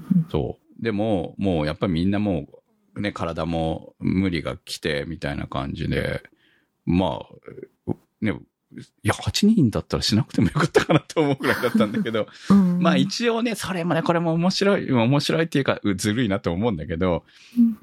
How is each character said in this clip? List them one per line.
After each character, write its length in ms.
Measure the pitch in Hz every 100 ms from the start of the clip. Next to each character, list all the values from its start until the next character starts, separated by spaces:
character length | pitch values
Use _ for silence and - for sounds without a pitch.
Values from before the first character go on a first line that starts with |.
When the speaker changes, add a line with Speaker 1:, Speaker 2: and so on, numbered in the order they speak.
| -
Speaker 1:
う 40 | 185
ん。 80 | 160
Speaker 2:
そ 300 | 78 64 - _ -
う。 40 |
で 80 | 113
も、 440 | 101 110 92 - -
も 240 | 98 80
う 40 |
や 80 | 76
っ 40 | 78
ぱ 100 | -
り 60 |
み 120 | 80
ん 60 | 95
な 80 | 101
も 280 | 104 78 71 - _ _ _
う、 60 | -
ね、 100 | 101
体 340 | - 85 85
も 500 | 80 82 80 - - -
無 300 | 87 90 95
理 120 | 80
が 140 | 65 64
来 220 | - -
て 240 | 85 73 76
み 120 | 80
た 120 | 71
い 40 | 76
な 100 | 73
感 260 | 67 69
じ 160 | 78 73
で、 340 | 69 - - - _ _ _ _ _
ま 400 | - 87 87 58 - - - - - _ -
あ、 40 | - _ -
ね、 180 | 110 64 - _ _ - - _
い 40 | 107
や、 60 |
八 320 | - - -
人 240 | 208 226 117
だ 120 | 85
っ 20 |
た 140 | - 78
ら 60 |
し 120 | -
な 80 | 107
く 100 | -
て 80 | -
も 60 | -
よ 60 |
か 100 | 151
っ 40 | 151
た 180 | -
か 80 | -
な 60 | 175
と 220 | - 170
思 120 | 143
う 40 | 135
ぐ 80 | 135
ら 100 | 107
い 40 |
だ 80 | 120
っ 20 |
た 140 | 113
ん 60 | 107
だ 120 | 113
け 80 | 113
ど。 160 | 110 - -
Speaker 1:
<laughs> 100 | -
う 40 |
ん。 260 | 196 180 180
Speaker 2:
ま 120 | 175
あ 60 | -
一 320 | 196 - 233
応 120 | 226
ね、 140 | 240
そ 180 | 202 -
れ 100 | 185
も 100 | 170
ね、 100 | 160
こ 100 | 165
れ 60 | 170
も 140 | 170
面 160 | 165 180
白 260 | - 202 196
い、 140 | -
面 280 | 123 117 143
白 220 | - 160
い 20 |
っ 20 | 165
て 100 | 143
い 40 |
う 20 |
か、 160 | 123 98
う-、 120 | 104
ず 180 | 95 107
る 100 | 113
い 60 | 110
な 100 | 98
と 120 | 92
思 180 | 87 120
う 20 |
ん 60 | 82
だ 100 | 76
け 100 | 82
ど、 260 | 92 80 _ - - 240
Speaker 1:
う 40 |
ん。 160 | 233 214